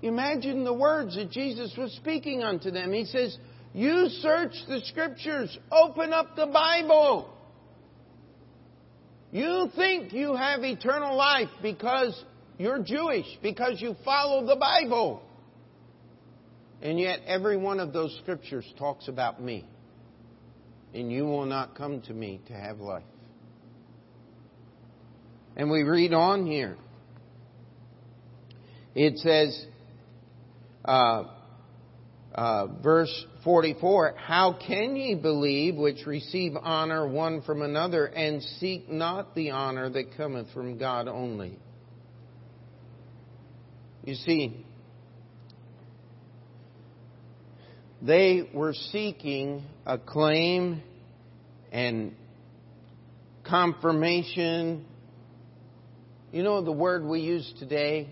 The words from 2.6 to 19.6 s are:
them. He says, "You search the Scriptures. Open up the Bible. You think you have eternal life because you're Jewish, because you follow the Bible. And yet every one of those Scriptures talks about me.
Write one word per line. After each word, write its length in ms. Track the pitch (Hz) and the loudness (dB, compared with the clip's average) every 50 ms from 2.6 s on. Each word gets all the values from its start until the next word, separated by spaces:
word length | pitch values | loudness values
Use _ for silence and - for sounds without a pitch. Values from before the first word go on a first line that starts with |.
| 151 190 180 | -4 -4 -6
them. 200 | 185 180 185 190 | -4 -4 -2 -2
He 120 | 220 233 | -2 -4
says, 340 | - - 262 247 220 - - - - - - - - - | -2 -2 -2 -2 -2 -4 -10 -18 -20 -20 -20 -20 -14 -6
"You 360 | 185 220 285 330 359 359 294 | 0 0 2 4 4 4 2
search 460 | - - - 311 311 339 349 - - - - | 0 -2 2 2 2 4 2 -2 -6 -10 -10
the 140 | - 269 254 - | -6 -6 -6 -6
Scriptures. 720 | - - 320 320 330 254 - - 294 302 285 240 170 - - - - | -8 -4 -4 -4 -4 -4 -8 -6 -4 -4 -4 -4 -6 -8 -14 -10 2
Open 420 | - 320 320 320 262 294 330 311 320 | 6 6 6 6 6 -4 -2 0 0
up 220 | 320 320 320 - | 0 0 -2 -2
the 120 | - 311 | -2 -2
Bible. 840 | 294 277 320 311 320 339 339 330 302 311 302 302 285 247 175 135 - - - - - - - - - - - - - - - - - - - - - - - - - - - - - - - - - - - - - - - - - | 4 4 4 6 6 4 2 6 8 8 8 8 8 4 2 0 -8 -18 -20 -20 -20 -20 -20 -20 -20 -20 -20 -20 -20 -20 -20 -20 -20 -20 -20 -20 -20 -20 -20 -20 -20 -20 -20 -20 -20 -20 -20 -20 -20 -20 -20 -20 -20 -20 -20 -20 -10
You 400 | - 190 269 320 349 370 370 - - | -6 -4 -2 0 0 0 0 -2 0
think 360 | - 370 381 381 359 247 - - | 0 2 2 2 0 -2 -6 -4
you 220 | 240 285 294 277 | -4 -2 -2 0
have 280 | 247 262 277 285 269 233 | 0 0 0 0 0 -2
eternal 540 | 269 247 - - 233 277 294 294 277 269 | -4 -4 -2 0 0 0 0 0 -2 0
life 320 | 262 277 285 285 269 233 156 - - 180 | 2 4 4 4 2 2 -2 -6 -6 -6
because 580 | 214 202 - - 233 254 269 262 240 185 - - - - - - - - - | -6 -6 -4 -2 0 2 2 0 0 -2 -6 -14 -20 -20 -20 -20 -20 -12 -4
you're 240 | 175 214 262 277 196 | -4 -2 -2 -2 -2
Jewish, 420 | - 220 294 330 330 277 202 151 - - - - | -2 -2 -2 0 0 0 -2 -2 -6 -12 -6 -6
because 380 | 208 202 - 240 254 240 170 | -6 -4 -2 -2 -2 -2 -4
you 160 | 208 240 208 - - | -6 -8 -8 -6 -2
follow 400 | 269 269 285 285 285 277 269 247 | 0 2 2 2 2 2 0 4
the 120 | 226 277 | 2 2
Bible. 680 | 262 277 277 - 339 320 240 240 233 220 160 113 - - - - - - - - - - - - - - - - - - - - - - - - - - - - - - - - - - | 4 4 4 4 4 4 4 2 2 2 0 -2 -6 -12 -20 -20 -20 -20 -20 -20 -20 -20 -20 -20 -20 -20 -20 -20 -20 -20 -20 -20 -20 -20 -20 -20 -20 -20 -20 -20 -20 -20 -20 -20 -12 -8
And 180 | 151 160 170 | -4 -2 -2
yet 200 | 180 185 180 - - | 0 -2 -2 -4 -4
every 300 | 180 185 190 185 214 208 | -4 -4 0 0 0 0
one 240 | 196 190 196 196 196 | 0 0 -2 -2 -2
of 140 | 185 151 135 | -4 -4 -4
those 200 | 165 160 151 - - - | -4 -4 -4 -6 -10 -8
Scriptures 480 | - 180 156 - - 139 127 - - - - | -8 -8 -8 -8 -10 -10 -10 -10 -10 -12 -6
talks 300 | 139 143 139 - - - | -6 -6 -6 -6 -10 -10
about 320 | 131 123 127 117 - - | -6 -4 -4 -4 -4 -6
me. 240 | 123 123 117 98 | -8 -8 -8 -8